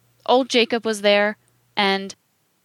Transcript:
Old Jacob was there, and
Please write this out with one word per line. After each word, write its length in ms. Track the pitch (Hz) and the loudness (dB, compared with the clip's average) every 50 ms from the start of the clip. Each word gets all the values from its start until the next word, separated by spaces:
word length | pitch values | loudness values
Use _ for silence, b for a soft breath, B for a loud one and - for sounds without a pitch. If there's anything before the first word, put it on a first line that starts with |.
| _ _ _ _ - | _ _ _ _ -2
Old 240 | - 240 262 269 - | 0 0 2 0 0
Jacob 340 | - 247 233 233 247 233 - | 0 0 0 0 -2 -4 -4
was 180 | 220 220 202 | -4 -4 0
there, 360 | 202 208 202 202 208 208 214 - _ _ _ _ _ _ _ | 2 2 2 2 2 0 -4 -8 _ _ _ _ _ _ _
and 400 | 214 208 196 196 196 196 196 - _ _ _ _ _ _ _ _ _ | -2 0 0 -2 -2 -6 -10 -16 _ _ _ _ _ _ _ _ _